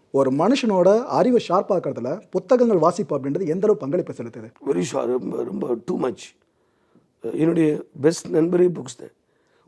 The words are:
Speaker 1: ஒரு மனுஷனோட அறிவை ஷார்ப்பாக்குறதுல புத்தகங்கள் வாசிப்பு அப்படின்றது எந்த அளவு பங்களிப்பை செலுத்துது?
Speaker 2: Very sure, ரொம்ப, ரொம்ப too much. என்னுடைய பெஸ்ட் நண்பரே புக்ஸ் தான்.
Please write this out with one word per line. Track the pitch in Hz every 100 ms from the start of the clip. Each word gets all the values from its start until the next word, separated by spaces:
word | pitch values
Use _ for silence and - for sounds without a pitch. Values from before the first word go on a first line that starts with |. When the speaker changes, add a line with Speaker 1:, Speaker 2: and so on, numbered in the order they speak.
| _
Speaker 1:
ஒரு | 139 131
மனுஷனோட | 139 180 269 226 190 180 214
அறிவை | 277 269 254 247 -
ஷார்ப்பாக்குறதுல | 180 208 185 156 123 117 180 -
புத்தகங்கள் | 180 - 247 240 190
வாசிப்பு | 165 180 175 147
அப்படின்றது | 135 156 185
எந்த | 175 208
அளவு | 208
பங்களிப்பை | 135 175 - -
செலுத்துது? | 117 120 110 - -
Speaker 2:
Very | 165 165
sure, | 139 120
ரொம்ப, | 127 101 -
ரொம்ப | 120 - 143 117
too | - -
much. | 131 101 - _ _ _ _ _ _ _ _ _ 117
என்னுடைய | 120 160 165 156 147 - -
பெஸ்ட் | 139 170 -
நண்பரே | 175 165 180 180
புக்ஸ் | 151 123 -
தான். | - _ _ _ _ _